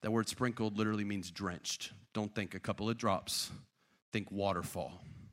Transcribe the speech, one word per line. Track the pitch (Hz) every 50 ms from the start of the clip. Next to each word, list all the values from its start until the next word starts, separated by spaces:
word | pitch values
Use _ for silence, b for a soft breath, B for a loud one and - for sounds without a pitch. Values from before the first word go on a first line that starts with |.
That | - 110
word | 110 113 110 -
sprinkled | - - 123 123 110 - 113 110 104 101
literally | 110 107 107 104 104
means | 101 101 95 90 87
drenched. | 85 85 98 92 90 82 - - - - - - - - - _
Don't | _ 110 107 104 -
think | - 101 90 -
a | 95
couple | - - 101 - 104 110
of | 113 113
drops. | - 110 98 - - - - - - - - - - _ b b b b b b b _
Think | - 113 98 -
waterfall. | 98 98 98 98 95 87 - - - 92 82 64 - 90 - - - - - -